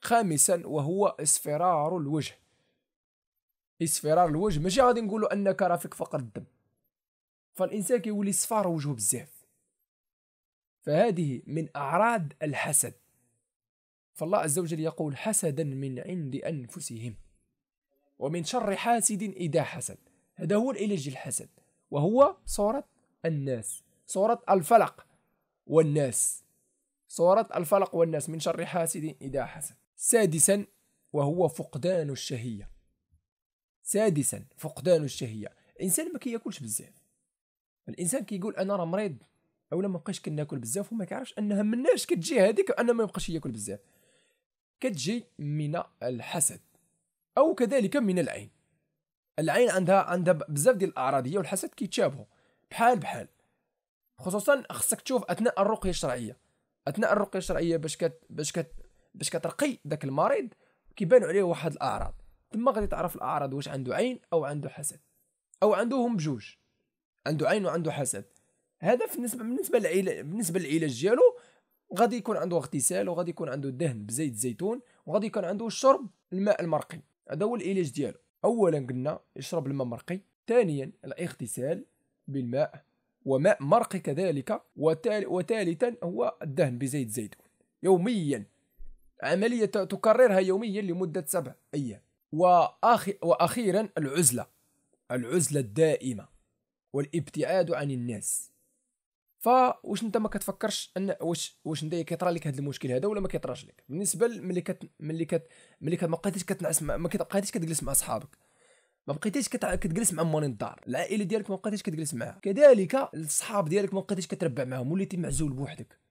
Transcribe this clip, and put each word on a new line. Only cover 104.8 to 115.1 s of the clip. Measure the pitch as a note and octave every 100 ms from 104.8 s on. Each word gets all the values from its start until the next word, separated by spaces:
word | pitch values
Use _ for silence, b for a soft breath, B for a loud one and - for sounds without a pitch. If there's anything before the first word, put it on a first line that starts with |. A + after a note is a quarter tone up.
| - -
ملي | D3+ E3 E3
كت-، | E3 D#3+ b b b
ملي | D3 F3
كت-، |
ما | E3+ D#3+
بقيتيش | G3+ F#3+
كتنعس، | F3 F#3+ E3 -
ما، | D3 G#2
ما | E3+
كت-، | G3
بقيتيش | E3+ G3 G3
كتجلس | E3+ D#3+ D#3
مع | C3
اصحابك، | C3+ - A2+ - _ b b b b b b -
ما |
بقيتيش | D3 G#3+ C#4 A3+
كت-، | B3 -
كتجلس | F3+ F#3+ E3 G#3+
مع | D#3+
موالين | E3 D#3 D3
الدار، | G#2+ A#2 - -
العائله | B2+ F3 G#3+
ديالك | F#3 G#3+ G3+
ما | F#3+
بقيتيش | G#3+ G3+
كتجلس | - D#3 D3+
معاها، | A#2+ G#2+ -
كذلك | G3 G3 D4 A#3 F#3 C4 -
الصحاب | - D#3 - - G#3 D#3
ديالك | G3 G3
ما | G3
بقيتيش | F#3+ F#3+ F3
كتربع | - E3 B2
معاهم، | B2+ C3 B2+
وليتي | F#3 F#3+